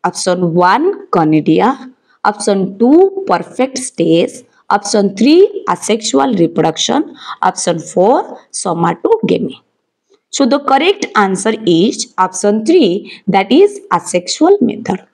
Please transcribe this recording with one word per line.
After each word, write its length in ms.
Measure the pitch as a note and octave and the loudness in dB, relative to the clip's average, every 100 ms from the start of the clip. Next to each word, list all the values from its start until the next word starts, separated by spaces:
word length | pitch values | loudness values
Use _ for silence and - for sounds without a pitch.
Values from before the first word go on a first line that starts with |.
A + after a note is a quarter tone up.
| F3+ | -6
ଅପସନ 300 | - - F3+ F3+ E3 | -4 -4 -2 0 2
ୱାନ 220 | F3+ G#3+ E4+ G4+ - F3+ | 2 2 0 -4 -4 0
conidia, 520 | D#3 D#3 D3+ E3 G3+ C4+ - _ _ _ - | 2 2 2 2 2 -2 -10 _ _ _ -6
ଅପସନ 280 | G#3 - G3 F#3+ - | -4 -2 -2 -2 0
ଟୁ 120 | A#3+ D#4 F#4+ G4 - | 4 4 4 0 -2
perfect 460 | - - - C4 C4 B3+ | -2 -4 -4 -4 -4 -12
stage, 460 | - E3+ E3 - - - _ _ G3+ | -4 0 2 0 -6 -20 _ _ -4
ଅପସନ 280 | G#3 G#3+ G3 - | 0 0 0 2
ଥ୍ରୀ 160 | A#3 E4 G4+ - - | 4 6 4 0 -6
asexual 560 | F3+ - A3 - C4+ C4+ G#3 | -8 -2 -4 0 0 0 0
reproduction, 580 | E3 - D#3+ D#3+ - B3 - - - - F#3+ | 0 0 -2 -2 -2 -2 -4 -10 -18 -4 -4
ଅପସନ 280 | F#3 - E3+ D#3 | -2 -4 -4 -4
ଫୋର 320 | - F#3+ D4 - - _ - | 0 2 2 -2 -14 _ -10
somatogamy। 960 | G3 E3+ E3+ E3+ - A4 - - - - _ _ _ _ _ _ _ | -6 -2 -2 -2 0 0 0 -2 -4 -10 _ _ _ _ _ _ _
So 120 | - C#4 | -2 0
the 80 | C#4 C#4+ | 0 0
correct 360 | C4+ E4 G4+ - - | 2 2 -2 -2 0
answer 380 | G3 F#3+ A3 A3 A3 | 0 0 -2 -2 0
is 480 | E3 G#3 - - - | 2 2 -2 -10 -4
option 460 | F#3 - G#3 G#3+ | -4 0 0 0
three, 260 | G#3+ F4+ A3+ F#3 - - - | 2 4 4 0 -8 -12 -2
that 240 | F#3+ G3 | 0 2
is 200 | C4+ G4+ - - F3 | 4 4 0 -4 -4
asexual 560 | - F3+ F3 - D#4+ G4+ A#3+ | -2 -6 -4 0 0 2 -2
method। 320 | - - F#3+ - | -4 -6 -6 -8